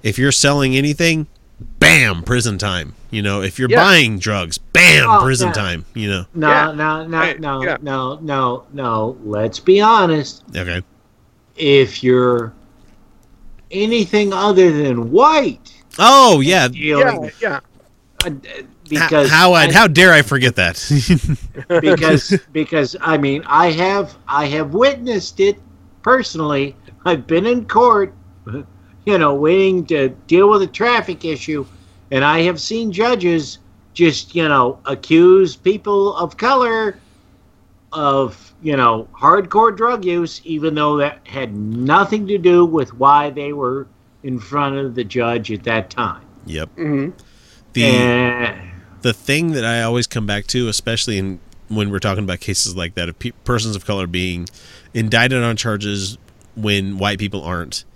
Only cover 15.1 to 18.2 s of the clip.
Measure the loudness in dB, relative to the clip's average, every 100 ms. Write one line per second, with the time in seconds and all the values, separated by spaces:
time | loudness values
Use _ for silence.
15.1 | 4 4 4 0 -6 -20 -20 _ 2 6
16.1 | 8 8 6 4 2 0 -2 -2 2 2
17.1 | 0 -8 -8 -6 -6 _ _ _ _ _
18.1 | _